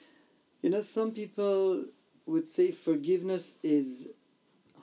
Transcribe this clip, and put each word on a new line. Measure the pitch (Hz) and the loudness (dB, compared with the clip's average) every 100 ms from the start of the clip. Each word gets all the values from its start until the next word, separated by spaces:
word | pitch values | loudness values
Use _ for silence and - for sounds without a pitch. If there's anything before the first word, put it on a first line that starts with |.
| - _ _ _ _ - | -20 _ _ _ _ -4
You | 175 | 0
know, | 202 | 0
some | 214 220 220 | 0 0 -2
people | 220 202 - 202 190 190 185 - - _ _ - | -4 -10 -2 2 4 2 0 -4 -14 _ _ -2
would | 160 160 | -2 0
say | - 185 | 2 2
forgiveness | 170 170 151 151 185 185 180 - - | 2 -2 0 2 0 0 -2 -4 -4
is | 156 147 131 127 - - _ _ _ _ _ - | 2 2 2 -6 -10 -14 _ _ _ _ _ -20